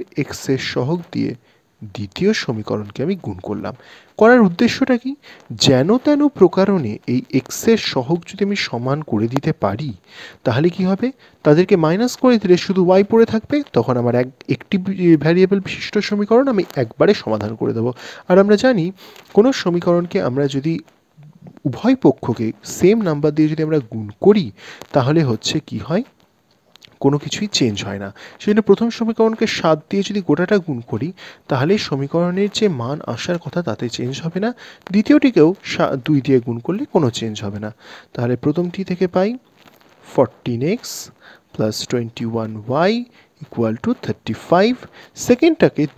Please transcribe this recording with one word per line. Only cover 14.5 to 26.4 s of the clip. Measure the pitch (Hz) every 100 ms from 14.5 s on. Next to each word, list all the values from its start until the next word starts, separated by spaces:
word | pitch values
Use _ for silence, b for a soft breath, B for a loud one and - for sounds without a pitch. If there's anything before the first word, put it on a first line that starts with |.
| 131
একটি | - 190 190
ভি-, | 190 175 160
ভ্যারিয়েবল | 147 175 185 196 190
বিশিষ্ট | - - 214 -
সমীকরণ | 208 208 226 277
আমি | 208 - -
একবারে | 117 - 170 -
সমাধান | - 107 104 113
করে | 117 113
দেবো। | 117 - B B B
আর | 185
আমরা | 202 208
জানি | 254 226 170 196 B B B -
কোনো | 247 262
সমীকরণকে | 180 175 175 175 175 196 135
আমরা | 127 143 139
যদি | 151 165 - _ _ _ - _ - - 147
উভয় | 120 233 262 156
পক্ষকে | - - 117 110 - - -
সেম | 180 226 190
নাম্বার | 147 151 147
দিয়ে | 156
যদি | 156 156
আমরা | 156 117
গুণ | 110 104 - 185
করি, | 214 123 - B B B 143
তাহলে | 123 165 139
হচ্ছে | 110 - 156 -
কি | 113 98
হয়, | 180 269 _ _ _